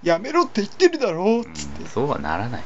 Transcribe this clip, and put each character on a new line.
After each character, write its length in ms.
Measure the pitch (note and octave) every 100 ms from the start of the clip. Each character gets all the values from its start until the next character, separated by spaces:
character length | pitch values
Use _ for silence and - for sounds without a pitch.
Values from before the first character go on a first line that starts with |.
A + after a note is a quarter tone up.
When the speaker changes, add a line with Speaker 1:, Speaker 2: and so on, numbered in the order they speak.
Speaker 1:
「や 160 | E3+ E3+
め 140 | A#3+
ろ 100 | D#4
っ 20 | F4
て 140 | -
言 40 | G3+
っ 20 |
て 200 | - F4+
る 100 | E4
だ 120 | A#3
ろ」 280 | E3 F#3+ A#3
っ 20 | A3+
つ 120 | D3+ C#2+
っ 20 |
て。 140 | D2+
Speaker 2:
う 40 | -
ん、 20 |
そ 120 | -
う 60 | C#3+
は 80 | C3
な 180 | D2 E2
ら 120 | A2+
な 100 |
い。 40 | A#2